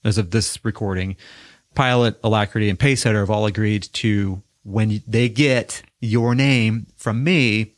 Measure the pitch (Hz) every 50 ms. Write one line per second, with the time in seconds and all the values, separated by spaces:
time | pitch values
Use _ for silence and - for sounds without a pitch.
0 | _ 120 104 110 104 85 85 113 104 - - - _ 113 104 - 113 101 95 92
1 | 92 95 95 - - - - - - - - _ _ _ _ - 139 127 123 123
2 | 120 113 104 - - 113 107 107 104 101 - 113 107 104 95 87 - 139 139 120
3 | - 120 110 107 101 95 107 107 107 107 101 107 107 104 107 104 92 - _ -
4 | - 113 104 104 101 98 95 95 - _ _ _ _ 107 95 110 110 107 107 104
5 | - - 110 113 123 123 107 117 147 143 131 123 107 - - - - _ _ _
6 | - 113 107 117 113 120 120 123 135 139 135 127 113 110 110 113 107 - _ _
7 | - 117 107 117 131 160 185 165 131 117 104 107 110 107 _